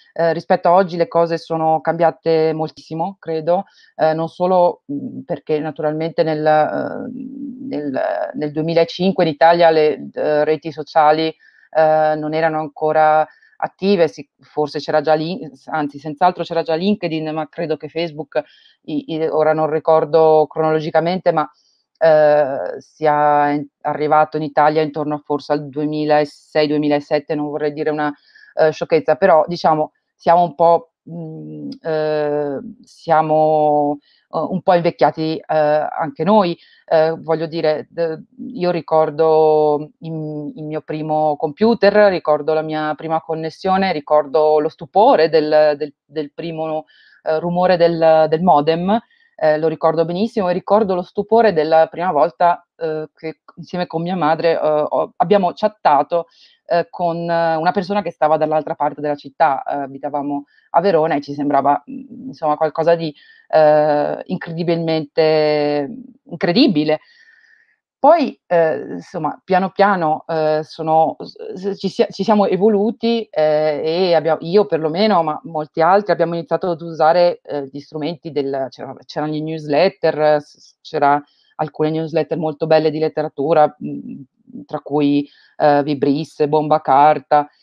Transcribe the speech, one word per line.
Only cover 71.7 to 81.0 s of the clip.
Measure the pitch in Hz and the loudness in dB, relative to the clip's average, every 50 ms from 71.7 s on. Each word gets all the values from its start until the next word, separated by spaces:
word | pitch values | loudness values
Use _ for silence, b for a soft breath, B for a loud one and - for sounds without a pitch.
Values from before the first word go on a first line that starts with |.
| 196 196 | -6 -6
ci | - 185 | -6 -4
si-, | - - 220 - | -2 -2 -2 -2
ci | - - 196 | -2 -4 -2
siamo | - 214 208 196 | 0 2 2 2
evoluti, | 180 185 180 190 220 214 196 202 226 - - - 233 233 226 220 | 0 0 2 2 2 2 2 0 -2 -2 -2 -2 -2 -2 -2 -4
eh, | - - 156 151 156 151 151 156 156 151 143 - | -4 -2 0 0 2 2 2 0 0 -2 -2 -2
e | 160 160 175 190 180 170 | -2 -2 0 0 2 2
abbia-, | 160 147 165 156 - | 2 2 0 -2 -2
io | - 165 175 208 202 208 | -2 0 2 2 2 2
perlomeno, | 165 147 156 156 156 180 214 220 202 175 165 | 0 -2 -2 -2 0 0 2 2 2 2 0
ma | 156 151 - - | 0 -4 -8 -10
molti | 160 165 156 151 - _ 165 | -10 -8 -8 -8 -6 _ 0
altri, | 160 170 190 208 208 208 | 2 4 4 4 2 0
abbiamo | 170 156 170 165 170 | 0 0 0 -2 -2
iniziato | 170 160 - 165 165 - 190 | -6 -4 -4 -4 -4 -2 -4
ad | 170 147 | -4 -6
usare, | 170 170 165 151 160 156 170 180 175 175 170 - | -8 -10 -4 0 2 2 4 4 4 2 0 -2
eh, | _ - 143 143 139 135 | _ -8 -8 -8 -8 -8
gli | 135 143 | -12 -16
strumenti | 143 - - 156 143 160 175 - - 165 | -16 -12 -10 -8 -8 -8 -8 -10 -12 -6
del, | 135 147 135 135 139 135 135 123 | -4 -4 -4 -2 -4 -6 -6 -8
c'era, | - - - 135 127 - - | -10 -12 -14 -14 -16 -16 -20
c'erano | - - 160 151 156 156 | -12 -8 -8 -6 -6 -6
gli | 151 | -6
newsletter, | 156 156 160 160 151 151 143 147 175 190 - _ - 160 151 147 156 151 151 147 | -6 -6 -8 -8 -6 -2 0 2 2 2 0 _ -2 -2 0 2 2 2 2 2
s-, | 147 - _ _ | 0 -6 _ _
s-, | _ _ _ _ | _ _ _ _
c'era | _ - - 147 | _ -10 -4 0